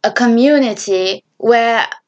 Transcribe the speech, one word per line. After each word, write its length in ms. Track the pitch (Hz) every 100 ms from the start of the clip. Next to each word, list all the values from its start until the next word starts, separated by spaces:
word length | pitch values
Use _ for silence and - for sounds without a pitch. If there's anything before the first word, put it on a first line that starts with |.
| 220
a 60 |
community 1120 | 214 240 233 269 294 254 202 - 190 185 190 _ _
where 500 | 226 233 233 226 - -